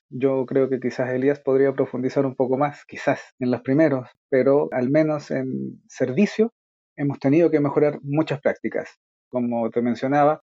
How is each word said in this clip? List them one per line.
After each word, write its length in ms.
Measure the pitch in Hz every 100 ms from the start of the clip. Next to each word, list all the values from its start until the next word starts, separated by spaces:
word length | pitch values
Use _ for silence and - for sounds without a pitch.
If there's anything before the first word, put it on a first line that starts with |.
| _
Yo 380 | 139 135 135 123
creo 220 | 135 131
que 100 | 131
quizás 320 | 127 120 127
Elías 300 | 127 131 143
podría 320 | - 135 139
profundizar 540 | 135 135 131 127 143 135
un 100 | 131
poco 200 | 127 131
más, 260 | 143 143
quizás 500 | - 139 - 131 - -
en 100 | 127
los 120 | 120
primeros, 460 | 127 135 160 135 123 _ _
pero 400 | 135 127 139 156
al 180 | 131 123
menos 440 | 147 156 151 143
en 500 | 135 131 135 131 127 _
servicio 640 | - 123 127 208 - 220 - _ _ _ -
hemos 200 | 143 131
tenido 280 | - 147 165
que 120 | 156
mejorar 400 | 143 156 147 147
muchas 380 | 139 143 156 139
prácticas. 580 | - - 113 107 - - _ _ _
Como 400 | 127 120 117 113
te 120 | 113
mencionaba, 580 | 120 113 131 143 147 156